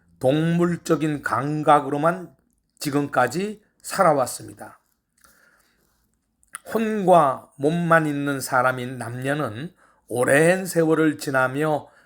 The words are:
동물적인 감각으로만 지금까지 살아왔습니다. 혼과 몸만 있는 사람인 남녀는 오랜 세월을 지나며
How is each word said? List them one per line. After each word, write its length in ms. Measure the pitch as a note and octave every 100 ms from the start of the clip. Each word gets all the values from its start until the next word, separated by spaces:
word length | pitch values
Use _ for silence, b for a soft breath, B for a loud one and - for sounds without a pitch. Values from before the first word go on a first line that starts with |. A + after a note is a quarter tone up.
| _ -
동물적인 1040 | B2+ D3+ E3 E3+ F3 E3+ - D#3 D3+ C#3+
감각으로만 1120 | - A2+ C#3+ D3+ D#3 D3 C3+ C#3+ D#3+ F#3 E3+ _ _ _ _ -
지금까지 840 | D3 C#3 C#3+ C#3 B2 D3+ G#3 G#3 _ _
살아왔습니다. 1000 | - - F3+ C#3+ B2 - G#2+ G#2 A2 - _ _ _ _ b b b b b b b b _ _ _ _ _ - -
혼과 800 | A3 A3 A3 F#3 F3 C#3+ B2 - -
몸만 480 | C#3+ E3+ E3+ E3 D3+
있는 340 | C#3+ C#3+ C#3
사람인 600 | B2+ C3 B2+ B2+ B2 B2+
남녀는 720 | A#2 B2 C3 D3+ B2+ G#2 E3 b b b b
오랜 600 | A#2 B2 C#3 D#3+ F#3 F#3
세월을 500 | E3+ D#3+ D#3 D#3+ C#3+
지나며 680 | D3+ C3 B2+ C3+ D#3 C#3+ - b